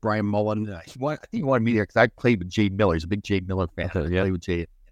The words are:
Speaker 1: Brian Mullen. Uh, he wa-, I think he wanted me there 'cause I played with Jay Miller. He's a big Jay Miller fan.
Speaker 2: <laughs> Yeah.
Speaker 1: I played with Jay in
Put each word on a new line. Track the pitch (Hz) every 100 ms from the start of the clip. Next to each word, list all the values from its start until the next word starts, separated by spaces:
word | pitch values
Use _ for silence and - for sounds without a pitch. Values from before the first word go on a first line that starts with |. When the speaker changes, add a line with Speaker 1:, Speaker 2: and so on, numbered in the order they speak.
Speaker 1:
Brian | 107 107 104
Mullen. | 104 107 107 107
Uh, | 87 -
he | 123
wa-, | 143
I | 151
think | -
he | 233
wanted | 135 127
me | 117 113
there | 98
'cause | 113
I | 120
played | - 123 104
with | 90
Jay | - 101
Miller. | 98 101 82
He's | 87
a |
big | 101
Jay | - 98
Miller | 90 95 87
fan. | - 73
Speaker 2:
<laughs> | 92
Yeah. |
Speaker 1:
I | 78 90
played | 95
with | 90
Jay | - 85
in | 82 _ -